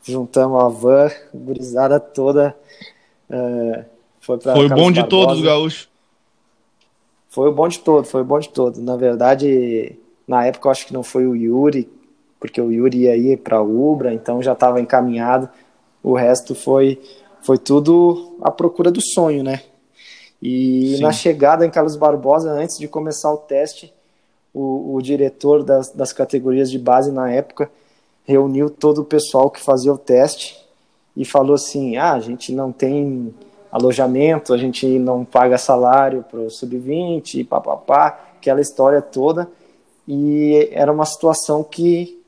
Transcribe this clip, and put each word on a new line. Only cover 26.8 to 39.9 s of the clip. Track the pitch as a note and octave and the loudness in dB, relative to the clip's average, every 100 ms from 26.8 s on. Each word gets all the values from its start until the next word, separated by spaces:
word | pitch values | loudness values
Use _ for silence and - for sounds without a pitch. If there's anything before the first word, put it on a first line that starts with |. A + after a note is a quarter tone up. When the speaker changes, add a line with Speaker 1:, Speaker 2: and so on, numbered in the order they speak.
| B2 B2+ C#3 | 2 2 2
Speaker 1:
na | C3+ B2+ | -2 -2
época | B2 - - D3 _ _ _ _ _ | -2 -4 -8 -8 _ _ _ _ _
reuniu | - C#3 C#3 C3+ D3 | 0 2 2 0 -2
todo | D3 D3+ D3+ | 0 0 0
o | |
pessoal | D3 D3+ D3 C3+ C3+ | 0 -2 0 2 2
que | - | 0
fazia | - C3 C3 | 0 0 2
o | C#3 | -2
teste | - B2+ C#3+ - - - _ _ _ _ _ - | 2 4 4 0 -14 -18 _ _ _ _ _ -12
e | |
falou | C3 C#3+ C3+ | 0 2 4
assim: | C#3+ C#3+ C#3+ C3 A#2 | 2 0 -6 -6 -2
"Ah, | E3+ | -2
a | C3+ | -2
gente | A2+ B2 - | -4 -12 -8
não | B2+ C3 | -8 -8
tem | B2+ C3 C#3+ C#3+ B2+ A#2 - - _ _ | -4 -2 -2 -4 -6 -10 -14 -20 _ _
alojamento, | A#2 B2+ B2 C3 B2+ D3+ D#3 - | 0 0 2 0 2 2 0 0
a | B2 | -2
gente | C3 B2 C3+ C3 | -2 -4 -2 0
não | B2+ B2 | 0 -4
paga | B2 C3 B2+ B2 | 0 2 4 2
salário | - B2 B2 C3 C3+ C3 A#2 | 2 2 4 4 2 -2 -8
pro | A#2+ A2+ | -10 -10
sub-vinte, | A2+ B2+ B2 B2+ D#3 F3 E3+ D3 C#3 | -10 -10 -10 -6 -6 -4 -6 -6 -10
e | |
pá, | B2 D3 | -4 -4
pá, | C#3+ C#3+ | -4 -8
pá", | - C#3 D3+ - - _ | 0 2 2 -2 -20 _
aquela | - C3+ | -2 0
história | C#3+ - C3+ C#3+ | -2 2 2 2
toda. | C#3+ - C#3 E3 F3 _ _ _ _ | 0 -2 -2 -2 -6 _ _ _ _